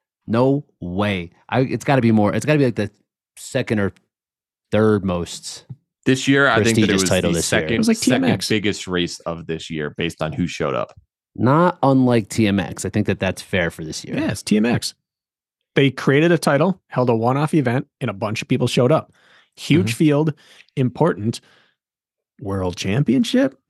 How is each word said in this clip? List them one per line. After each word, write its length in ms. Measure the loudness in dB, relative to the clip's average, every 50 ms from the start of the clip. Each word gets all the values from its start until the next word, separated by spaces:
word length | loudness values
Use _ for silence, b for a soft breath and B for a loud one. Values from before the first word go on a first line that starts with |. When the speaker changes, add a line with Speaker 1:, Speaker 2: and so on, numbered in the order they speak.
| _ _ _ _ _
Speaker 1:
No 400 | -4 0 2 2 2 2 0 -2 _ _ -14
way. 500 | -10 -6 -4 -2 -2 -2 -2 -4 -6 -8 _ b b b
I, 120 | -2 0
it's 240 | 0 0 -2 -4 -2
gotta 180 | 0 2 4 4
be 100 | 4 4
more. 220 | 4 4 2 2
It's 100 | 0 0
gotta 140 | 0 2 2
be, 80 | 2
like, 80 | 2 0
the 160 | -2 -4 -6 -6 _ _ _ _ _ _ _ _
second 420 | -20 -12 -8 -6 -6 -4 -2 -2 0
or 120 | -2 -2 -4 _ _ _ _ _ _ _ _ _ _ _ _ _ _ _
third 340 | 0 2 4 4 4 2 0
most 600 | -2 -4 -4 -6 -8 -10 -14 -14 -16 -16 -16 -18 -20 -20 -20 _ _ _ _ 0
Speaker 2:
This 240 | 0 0 2 2 2
year, 200 | 2 4 4 4
I 140 | 4 4 4
think 140 | 4 4
that 60 | 4 2
it 60 | 2
Speaker 1:
prestigious 120 | 2 2 2
Speaker 2:
was 80 | 2
Speaker 1:
title 200 | 0 0 0 0
Speaker 2:
the 60 | 0
Speaker 1:
this 160 | -2 -2 0 0
year. 80 | -2
Speaker 2:
second, 140 | 0 0 -2
Speaker 3:
It 40 | 0
was 100 | 0 0
like 80 | 0
Speaker 2:
second 260 | 0 0 0 0 2 2
Speaker 3:
T 60 | 0
M 60 | 0
X. 140 | -2 -2 -2
Speaker 2:
biggest 380 | -2 0 0 -2 -4 -4 -6
race 340 | -4 -2 -2 -2 -2 -6 -8
of 260 | -10 -10 -10 -8 -8
this 240 | -8 -8 -8 -8 -8
year 200 | -8 -8 -8 -8 -6
based 240 | -6 -6 -6 -4 -4
on 120 | -6 -6 -4
who 140 | -4 -4
showed 280 | -4 -4 -4 -4 -4 -2
up. 180 | -4 -4 -6 -10 _ _ _ _ _ _ _ -8
Speaker 1:
Not 440 | -2 0 2 2 4 2 2 0 0 2
unlike 460 | 2 4 4 4 4 2 2 0 -2
T 180 | -2 0 0
M 140 | 2 2 0
X. 240 | -2 -4 -6 -8 -8
I 60 | -4
think 160 | -2 -2 -2
that 140 | -2 -2 -2
that's 200 | -2 -4 -4 -6
fair 300 | -8 -6 -2 -2 -2 -2
for 140 | -4 -8 -10
this 200 | -10 -10 -12 -10
year. 120 | -8 -6 -4
Speaker 3:
Yeah, 120 | -4 -4 -4
it's 100 | -6 -2
T 140 | 0 0 2
M 80 | 2
X. 280 | 0 0 -2 -4 -6 -12 _ _ _ _ _ _ _ _ _ _ _ _ _ _ _ 0
They 140 | 2 2 2
created 420 | 2 0 0 2 4 4 4 4 2
a 60 | 2
title, 420 | 2 2 2 2 2 0 -2 -4 _ _
held 220 | -4 -2 0 2
a 40 | 2
one-off 380 | 2 2 0 0 0 0 0 0
event, 340 | 0 0 0 0 -2 -4 _ _ -8
and 80 | -8 -6
a 60 | -6
bunch 260 | -6 -6 -6 -6 -6
of 80 | -4 -4
people 180 | -2 0 0
showed 240 | 0 0 2 2 2
up. 220 | 2 0 -2 _ _ b b b b b b b b
Huge 320 | -8 -2 2 2 2 2 0
Speaker 2:
Mm-hmm. 60 | 0
Speaker 3:
field, 380 | 2 2 2 4 2 0 0 -4 b b b b b b b b
important 680 | -2 -2 -2 0 0 0 0 0 -2 -4 -4 -6 -6 -10 b b b b b b b b _ _ _ _ _ _ _ _ _ _ -14
world 360 | -10 -6 -4 -4 -4 -4 -4
championship. 840 | -4 -4 -2 0 0 2 2 2 0 0 2 2 2 0 0 -2 _ _ _